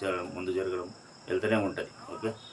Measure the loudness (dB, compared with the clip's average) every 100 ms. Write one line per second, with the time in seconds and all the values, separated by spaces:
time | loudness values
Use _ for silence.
0 | 0 0 -2 -2 0 2 2 0 -4 -8
1 | -18 -18 0 2 4 4 4 0 -6 -8
2 | -12 -4 -2 -4 -8